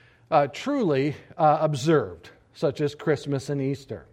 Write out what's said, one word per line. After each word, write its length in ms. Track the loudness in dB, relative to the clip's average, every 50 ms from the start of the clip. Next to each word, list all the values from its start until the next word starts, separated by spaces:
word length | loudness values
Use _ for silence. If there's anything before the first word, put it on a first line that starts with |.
| _ _ _ _ _ 0
uh, 160 | 2 2 2
truly, 680 | 2 -2 -8 -6 -4 -2 0 2 2 2 2 0 -2 -4 -6 -12 -12 -4
uh, 220 | 2 4 4 4 4
observed, 680 | 2 0 0 0 2 2 2 2 2 0 -8 -14 -18 -20 -20 _ _ _ _
such 260 | -2 -2 -2 -2 0
as 140 | -2 -4 -4
Christmas 560 | -4 -2 -2 -2 -2 -2 -4 -4 -4 -4 -4
and 100 | -4 -4
Easter. 460 | -2 -4 -4 -6 -8 -12 -12 -12 -14 -18